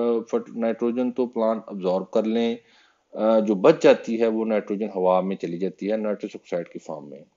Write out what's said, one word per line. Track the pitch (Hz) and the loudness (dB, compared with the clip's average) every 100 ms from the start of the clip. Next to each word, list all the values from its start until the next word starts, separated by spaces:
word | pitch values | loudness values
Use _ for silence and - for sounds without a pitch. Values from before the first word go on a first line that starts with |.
| 117 117 110 | 0 0 -2
फर्ट-, | 117 - 117 | -6 -4 -4
नाइट्रोजन | 113 113 120 120 127 | -2 0 -2 0 -2
तो | 120 120 | -2 -4
प्लांट | 117 110 110 - | 0 0 -2 -6
अब्जॉर्ब | 101 90 92 95 | -4 -2 -2 0
कर | 113 107 | 0 0
लें, | 117 117 117 _ _ _ _ _ - | 0 0 -4 _ _ _ _ _ -2
अ, | 110 110 | 4 4
जो | 107 98 | 4 4
बच | 127 165 | 6 6
जाती | 151 120 - 113 | 6 4 2 0
है | 113 | 0
वो | 113 113 | 0 0
नाइट्रोजन | 107 - 101 107 95 | -2 -2 -4 -4 0
हवा | 92 92 | 2 2
में | 95 92 | 0 -4
चली | 85 85 | -6 -4
जाती | 95 - 98 | -6 -6 -4
है | 110 | -4
नाइट्रस | 107 101 104 104 | -4 -6 -8 -12
ऑक्साइड | - 87 82 | -8 -8 -8
की | - | -14
फॉर्म | - 78 73 | -12 -14 -14
में। | 69 - | -20 -20